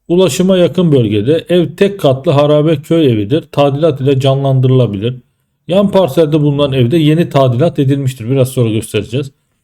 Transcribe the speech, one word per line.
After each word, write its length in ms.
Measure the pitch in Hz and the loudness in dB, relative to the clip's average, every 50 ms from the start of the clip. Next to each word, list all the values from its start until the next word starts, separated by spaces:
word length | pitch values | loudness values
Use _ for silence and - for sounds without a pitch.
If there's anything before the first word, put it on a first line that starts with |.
| _ - | _ -2
Ulaşıma 500 | 165 180 190 175 135 - 180 185 190 185 | 0 2 2 0 0 0 0 0 2 2
yakın 340 | 175 160 - - 185 170 | 2 0 0 0 0 2
bölgede 540 | 147 131 117 104 104 104 101 120 160 165 - - | 2 2 2 0 0 -2 0 0 -2 -2 -2 -2
ev 260 | 170 180 170 - - | 0 0 0 -2 -2
tek 240 | - 196 196 202 196 | -2 -2 -2 0 0
katlı 320 | - 147 131 131 131 175 | 0 0 0 0 0 0
harabe 500 | 147 143 143 147 147 151 147 156 165 139 | 0 2 2 2 2 2 2 0 0 -2
köy 260 | 147 - 165 165 160 135 | -2 -2 0 2 2 2
evidir. 380 | 117 107 104 98 131 165 160 - | 2 0 0 -2 -2 -4 -4 -4
Tadilat 500 | - - 143 143 139 139 160 165 147 - | -2 0 0 0 0 0 0 -2 -2 0
ile 180 | 131 135 143 131 | 0 0 0 0
canlandırılabilir. 960 | 127 139 135 139 139 135 135 131 127 131 127 127 123 107 101 98 101 120 127 131 - _ _ _ _ _ _ _ _ - | 0 0 0 0 0 0 0 0 2 2 2 2 2 0 -2 -4 -6 -6 -8 -8 -14 _ _ _ _ _ _ _ _ -4
Yan 240 | 160 190 202 196 | 0 0 0 2
parselde 500 | 202 190 185 165 - - 165 147 151 160 | 2 0 0 2 2 0 0 2 2 0
bulunan 320 | 147 147 143 139 147 135 127 | 0 0 0 0 -2 -2 0
evde 240 | 135 123 117 123 170 | 0 0 0 2 2
yeni 320 | 156 147 156 160 170 127 | 2 2 2 2 0 0
tadilat 500 | - 143 135 131 120 117 147 170 165 - | 0 2 2 2 2 0 0 -2 0 0
edilmiştir. 500 | 143 135 143 139 139 127 - - 110 113 | 0 0 0 0 -2 -4 -6 -6 -6 -4
Biraz 200 | 131 139 127 127 | -2 0 0 -2
sonra 200 | - 131 123 113 | 0 -2 -2 0
göstereceğiz. 600 | 110 110 104 - - 110 - - - 139 147 - - _ _ _ _ _ | -2 -4 -4 -4 -4 -6 -6 -4 -6 -8 -8 -8 -12 _ _ _ _ _